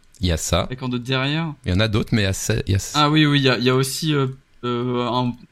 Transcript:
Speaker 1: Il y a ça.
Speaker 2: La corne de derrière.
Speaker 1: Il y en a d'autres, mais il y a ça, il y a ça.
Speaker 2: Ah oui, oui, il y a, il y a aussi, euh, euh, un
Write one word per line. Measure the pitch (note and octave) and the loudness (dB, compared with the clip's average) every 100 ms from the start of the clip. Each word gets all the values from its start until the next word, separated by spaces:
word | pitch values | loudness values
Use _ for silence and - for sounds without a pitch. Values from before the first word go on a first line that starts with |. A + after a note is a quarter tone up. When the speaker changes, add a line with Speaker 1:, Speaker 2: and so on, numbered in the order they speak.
| _ - | _ -4
Speaker 1:
Il | F2+ | -2
y | |
a | E2+ | -2
ça. | - E2+ - | 0 -2 -2
Speaker 2:
La | B2 | -6
corne | C3 | -6
de | B2 | -6
derrière. | A#2+ C3+ C3+ D#3 E3 C#3+ - | -4 -2 -2 -2 -4 -6 -2
Speaker 1:
Il | |
y | F2+ | 0
en | |
a | A2 | 2
d'autres, | G#2 - A#2 | 0 0 0
mais | |
il | G2 | 0
y | |
a | |
ça, | F#2+ - A2+ - | -2 -2 -2 0
il | |
y | G2 | -2
a | |
ça. | - D3 | 0 0
Speaker 2:
Ah | D3 | 2
oui, | D#3 D3+ | 4 4
oui, | C#3+ | 4
il | |
y | C3 | 4
a, | A#2+ | 2
il | B2 | 2
y | |
a | B2+ | 2
aussi, | C3 - D#3+ | 0 -2 -2
euh, | D3 C3+ C3 _ _ | 0 0 -4 _ _
euh, | B2 A#2+ B2 B2 B2 | -4 -2 -2 -2 0
un | B2 B2 A#2+ - | 0 -2 -4 -12